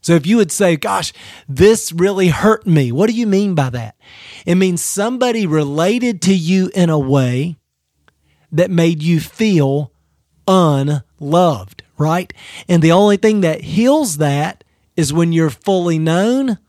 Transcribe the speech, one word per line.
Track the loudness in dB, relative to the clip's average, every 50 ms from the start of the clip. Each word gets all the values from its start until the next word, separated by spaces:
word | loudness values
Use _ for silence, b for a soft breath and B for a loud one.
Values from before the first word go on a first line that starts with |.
So | _ 2
if | 0 0 2
you | 2 2
would | 2 2 0
say, | 0 -2 0 0 0
"Gosh, | -2 -4 -4 -4 -4 -6 -8 B B B B B B B B
this | 0 2 4 4 4 2 -2 -8
really | -4 -2 -2 0 0 2 0 0
hurt | 0 2 2 2 0 0 0
me," | 0 2 2 2 0
what | 0 0 0 0
do | 0
you | -2 -2
mean | 0 0 0 0 0 -2
by | -2 -2 -2
that? | -4 -8 -10 -12 -16 B B B B B B B B B B
It | -2 0
means | 2 2 0 -2 -4
somebody | -6 -6 -6 -4 -4 -4 -2 -2 -2 -2 0 -2 -2
related | 0 0 -2 -2 -2 -2 -2 0 0 0 0 -2 -2 -4 -2
to | 0 0 0
you | 0 0 0 0 0 0 -2 0
in | 0 0 2
a | 2 0
way | 0 2 2 2 2 0 -2 -2 -4 -6 -8 _ _ _ _ _ _ _ _ _ _ _ _ _ _ _ _ _ _ _
that | -2 0 0 0
made | 2 2 2 2 0 0
you | -2 0 0 0
feel | -2 -6 -6 -2 0 2 2 2 2 2 0 -4 -4 -8 _ _ _ _ _ _ _ _ _ _ _
unloved, | 2 2 4 4 2 2 0 0 -2 -4 -4 -6 _ _ _ -6 0 2 2 2 2 0 -2 -8 -16 -20 -20 -20 _ _
right? | -4 -2 -2 -2 -4 -6 -10 B B B B B B B B
And | 0 2
the | 4 4
only | 4 4 4 4 2
thing | 2 2 0 0 2
that | 0 -2 -2 -4
heals | -8 -6 -2 0 2 2 2 2 0 -2 -2 -2
that | -2 -2 0 -2 -2 -4 -6 _ _ _ _ _ _ _ _
is | -4 -2 -2
when | 0 0 0 0
you're | 2 0 0 0
fully | -4 _ _ -2 -2 0 0 0 -2 -2
known | 0 0 0 0 0 0 0 -2 -2 -4 -4 -6 _